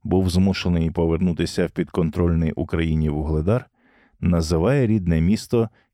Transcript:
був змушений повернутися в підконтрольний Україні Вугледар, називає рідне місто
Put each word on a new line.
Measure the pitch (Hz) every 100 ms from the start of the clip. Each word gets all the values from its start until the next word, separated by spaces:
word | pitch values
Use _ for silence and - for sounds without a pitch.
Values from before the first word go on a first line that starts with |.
був | - 92 92
змушений | 90 95 95 92 85 82
повернутися | - 82 82 92 82 85 - 85
в |
підконтрольний | - 82 - 82 90 87 82 80
Україні | - 82 82 82 78 78
Вугледар, | 76 76 78 82 123 - _ _ _ _ _
називає | 87 85 80 82 95 143 117
рідне | 110 85 80
місто | 85 110 - 120 110 - _